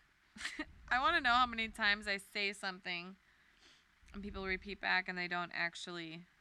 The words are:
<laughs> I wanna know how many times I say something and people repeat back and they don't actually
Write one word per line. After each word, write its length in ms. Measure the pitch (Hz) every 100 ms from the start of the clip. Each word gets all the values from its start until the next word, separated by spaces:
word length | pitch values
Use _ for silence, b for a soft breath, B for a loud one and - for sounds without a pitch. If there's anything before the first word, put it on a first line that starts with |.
| _ _ _ -
<laughs> 520 | - - 311 - -
I 120 | 247
wanna 200 | 285 339
know 120 | 262
how 140 | 240 247
many 220 | 226 220
times 400 | 214 208 202 214
I 80 | 196
say 340 | - 214 202
something 600 | 208 196 185 185 175 180 196 b b b b b b b _ -
and 100 | 202
people 220 | 202 196
repeat 360 | 190 185 196 190
back 280 | 190 185 185
and 80 | 180
they 120 | 175
don't 240 | 175 170
actually 720 | - 170 - - 175 165 165 175 _